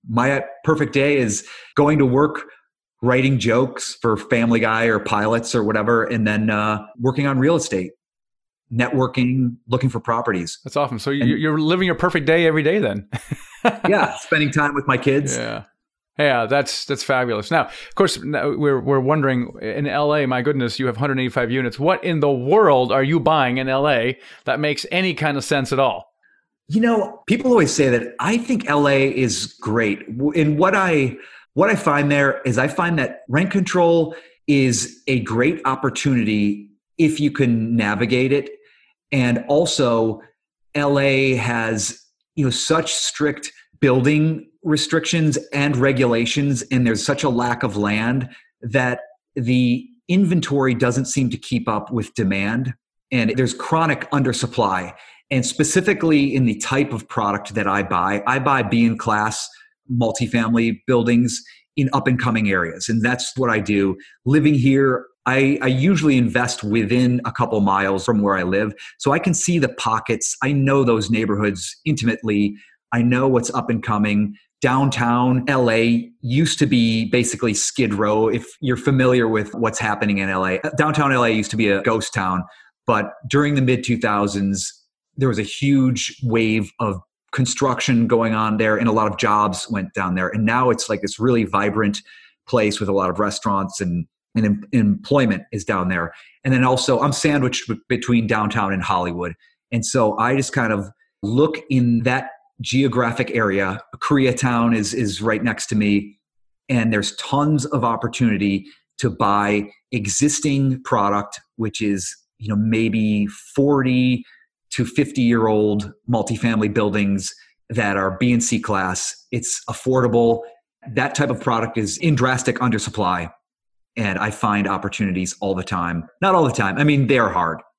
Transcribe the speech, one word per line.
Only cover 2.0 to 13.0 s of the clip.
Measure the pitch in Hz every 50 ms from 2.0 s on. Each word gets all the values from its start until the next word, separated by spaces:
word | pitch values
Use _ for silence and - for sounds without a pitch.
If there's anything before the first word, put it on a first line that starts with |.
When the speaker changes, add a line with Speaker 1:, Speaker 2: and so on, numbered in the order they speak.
| 139
Speaker 1:
work, | 127 123 139 147 151 151 - - - - _ _ _ _ _ _ _ _ _
writing | - 123 123 127 127 135 135
jokes | 117 98 117 110 120 135 135 - - - - - -
for | - 117 107
Family | 101 - - - 117 117 117 117 117
Guy | 117 110 110 113 117
or | 117 110 104
pilots | 104 - 113 104 104 107 117 117 117 - -
or | 120 107
whatever, | 107 107 107 104 117 117 113 110
and | - 120 113 107
then, | 104 107 107 107 107
uh, | 107 107 107 107 107 104 104 - - -
working | 120 131 131 147 139
on | 139 135
real | 127 131 151 170
estate. | 156 - - 107 92 90 92 - _ _ _ _ _ _ _ _ _ _ _ _ _ _ _ 117
Networking, | 117 120 120 160 131 131 123 - 131 123 123 131 131 127 120 120 - _
looking | 113 123 123 131 127
for | 120 113
properties. | - - 113 117 120 120 107 90 85 80 - - _
Speaker 2:
That's | 135 -
awesome. | 143 147 131 123 107
So | - 139
Speaker 1:
And | 139 143 123
Speaker 2:
you're, | 123 147
you're | - 156 156 151 156
living | 156 156 170 180 190
your | 180 165
perfect | - 175 180 - 170 143
day | 151 160 170 170
every | 160 151 156 143
day | 156 180 214
then. | 170 110 98 104